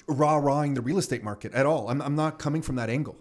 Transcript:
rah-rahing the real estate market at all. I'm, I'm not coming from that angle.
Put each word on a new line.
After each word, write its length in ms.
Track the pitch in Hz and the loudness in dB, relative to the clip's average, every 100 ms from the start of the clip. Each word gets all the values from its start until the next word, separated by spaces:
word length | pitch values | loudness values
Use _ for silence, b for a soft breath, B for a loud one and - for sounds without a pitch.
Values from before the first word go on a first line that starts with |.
| - | -4
rah-rahing 640 | 135 151 151 143 143 143 | 2 4 4 4 2 2
the 80 | 131 | 0
real 160 | 120 185 | 0 0
estate 260 | - 127 | 0 -2
market 300 | 104 101 104 | -4 -8 -4
at 120 | 123 143 | 0 2
all. 220 | 156 107 | 2 0
I'm, 120 | 139 | -2
I'm 140 | 139 151 | -2 0
not 240 | 156 151 | 0 -2
coming 220 | 156 160 | -4 -2
from 120 | - 127 | -2 -4
that 120 | 113 | -2
angle. 280 | 131 139 - | -2 -4 -8